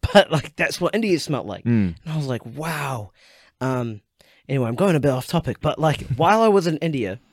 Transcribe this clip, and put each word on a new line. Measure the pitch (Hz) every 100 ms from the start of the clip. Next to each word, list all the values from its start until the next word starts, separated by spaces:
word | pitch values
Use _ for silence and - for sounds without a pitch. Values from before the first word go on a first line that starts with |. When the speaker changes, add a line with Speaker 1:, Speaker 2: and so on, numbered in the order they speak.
| -
Speaker 1:
but, | 208 -
like, | 151 - -
that's | 170 -
what | 175
India | 208 226 170
smelled | - 139 98
like. | 92
Speaker 2:
Mm. | 101 117 95 82
Speaker 1:
And | 160
I | 156
was | 139
like, | 120
"Wow." | 120 113 160 151 143 127 104 _ _ _ _ _
Um, | 131 127 120 107 _ _ _ _ -
anyway, | 139 120
I'm |
going | 117 196 160
a |
bit | 143
off | 127 -
topic, | 170 135 110
but, | 156 -
like, | 156 143 -
<laughs> | 120
while | 165 214
I | 226
was | 196 170
in | 156
India | 165 143 101 101 _